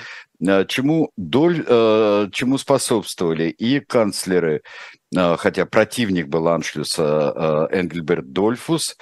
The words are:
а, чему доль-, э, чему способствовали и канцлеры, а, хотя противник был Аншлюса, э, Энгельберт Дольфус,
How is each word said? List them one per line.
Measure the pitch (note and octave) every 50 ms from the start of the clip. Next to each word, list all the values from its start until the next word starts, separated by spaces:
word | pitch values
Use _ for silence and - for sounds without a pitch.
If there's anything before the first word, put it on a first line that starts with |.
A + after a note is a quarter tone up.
| - - - - - _ _ - E2
а, | F#2+ G2 G2 F#2+
чему | - - - B2+ C#3+ D#3+ E3 D3+ - _
доль-, | - F#2 D#2 F#2 C3 D#3 F3 F3 D#3 -
э, | - A#2+ A#2 A2+ A2 G#2+ A2 A2 G#2 G2+ G#2 G#2 G2 -
чему | - B2+ B2 C3+ C3+
способствовали | - - C#3 C3 - - A#2+ G#2+ - - - - F#2 E2 E2 D#2+ E2 E2
и | - - A2 A#2 C#3 C#3+
канцлеры, | - - - B2 A2 G2 F2+ - - G2 F#2+ F2+ E2+ D#2+ D2+ D2 - - - - - - - - _ _ -
а, | F2 F#2 F2 E2+
хотя | D#2+ - G2+ F2 F#2+ F2
противник | - - A2+ G#2+ - - B2 A#2+ G2+ F#2+ F2 D#2+ C#2
был | D#2 E2 E2 E2+
Аншлюса, | E2+ E2 D#2 - - D2+ D2 - - - E2 D2 D2+ D2+ D2 C#2+ - - D#2+ D#2 D#2 D2+ D#2+ -
э, | - F#2+
Энгельберт | F2+ D#2+ D#2 F2 D#2+ D2 F2 E2 D#2+ C2+ C2
Дольфус, | F#2 G2 A2 B2 A#2+ - - E3 D#3+ - - - -